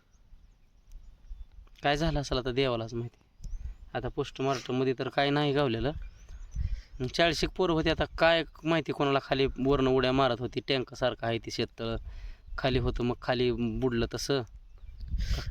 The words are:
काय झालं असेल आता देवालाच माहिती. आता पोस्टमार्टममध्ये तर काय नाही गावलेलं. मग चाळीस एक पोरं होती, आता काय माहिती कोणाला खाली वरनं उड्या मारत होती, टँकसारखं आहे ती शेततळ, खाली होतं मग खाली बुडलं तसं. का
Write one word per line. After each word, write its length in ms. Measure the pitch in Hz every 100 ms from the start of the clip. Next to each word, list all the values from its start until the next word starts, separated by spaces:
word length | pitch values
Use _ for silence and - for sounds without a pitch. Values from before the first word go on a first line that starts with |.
| _ _ - - - _ - _ - - - - - - - - - -
काय 140 | 147 147
झालं 220 | 160 147
असेल 160 | 135 131
आता 140 | 127
देवालाच 420 | 123 135 117 113
माहिती. 240 | 117 120 - _ - - - - - -
आता 160 | 123 123
पोस्टमार्टममध्ये 840 | - 135 - 135 131 - 127 131 123
तर 100 | 127
काय 200 | - 143
नाही 240 | 143 147
गावलेलं. 380 | 139 139 113 123 156 - - - - - - - - - -
मग 80 | 127
चाळीस 360 | - 170 151
एक 60 | 170
पोरं 240 | - 185
होती, 160 | 160 160
आता 160 | 151 151 -
काय 260 | 165 165 147 -
माहिती 280 | 156 165 143
कोणाला 280 | 135 143 139
खाली 220 | - 131 135 120
वरनं 300 | 135 139 131
उड्या 220 | 131 127
मारत 280 | 131 131 120
होती, 200 | 120 127 -
टँकसारखं 600 | 135 120 - 123 113 113
आहे 100 | 117 113
ती 60 |
शेततळ, 440 | - 113 - 113 113 - - - - - -
खाली 220 | 135 127
होतं 240 | 123 120
मग 120 | 123 120
खाली 300 | - 123 123
बुडलं 540 | 117 117 110 127 117 113
तसं. 280 | 117 - 139 113 - - - - - - - -
का 100 | - -